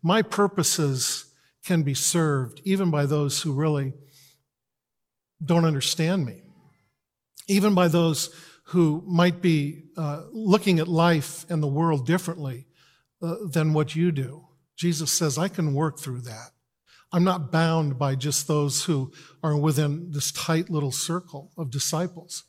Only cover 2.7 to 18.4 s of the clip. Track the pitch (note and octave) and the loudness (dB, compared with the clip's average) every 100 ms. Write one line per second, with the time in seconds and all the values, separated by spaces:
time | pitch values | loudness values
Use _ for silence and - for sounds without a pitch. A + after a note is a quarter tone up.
2.7 | F#3+ F#3 D3 C#3+ D3+ C#3+ - D#3+ C3+ D#3 | 0 2 2 2 0 0 -2 -2 0 0
3.7 | D3 C3+ C3+ - _ _ _ _ _ _ | 0 -2 -8 -18 _ _ _ _ _ _
4.7 | _ _ _ _ _ _ _ D3+ E3+ E3 | _ _ _ _ _ _ _ 2 4 4
5.7 | C#3+ - - D#3+ F#3+ B2+ - - _ _ | 2 -2 -2 0 0 -2 -6 -20 _ _
6.7 | _ _ _ _ _ _ - - G3 G#3 | _ _ _ _ _ _ -20 0 2 4
7.7 | F#3+ F3 E3+ E3 D3+ - - - - - | 4 4 4 4 2 -4 -10 -20 -20 -2
8.7 | F3+ D#3+ D3+ F#3 E3+ F3+ F3 F3+ D#3 C#3+ | 2 2 2 0 2 4 4 2 2 0
9.7 | D#3 - - D3+ D3 - A3 A3 G#3 G3+ | -6 -16 -8 -6 -6 -10 -6 2 2 4
10.7 | E3+ E3 E3 E3+ E3 C3+ - - E3 D3 | 2 2 4 4 4 0 -12 -6 -4 -2
11.7 | C#3 E3 D3 B2 F3+ F3+ E3+ C#3 B2 C3+ | 0 0 0 0 0 -2 -8 -10 -10 -16
12.7 | _ _ _ _ _ E3+ - G3+ D#3+ D#3 | _ _ _ _ _ -8 -6 -4 0 2
13.7 | D#3 D3+ D#3+ F3 D3 B2+ C#3+ - _ _ | 2 0 0 0 0 -6 -10 -20 _ _
14.7 | - E3+ D3+ D#3 - D#3 C3 F#3+ - D#3 | -4 -2 0 -2 0 0 0 -4 -2 -2
15.7 | C#3 D#3 D#3+ C3+ B2 A#2+ A2 A#2+ _ _ | 0 -2 -4 -10 -10 -10 -14 -18 _ _
16.7 | _ _ _ _ F3+ F#3 F3+ C#3+ D#3+ E3 | _ _ _ _ 2 2 0 0 0 2
17.7 | D#3+ D3+ B2+ C#3+ C3+ C#3+ C#3 | 2 0 0 -2 0 -2 -4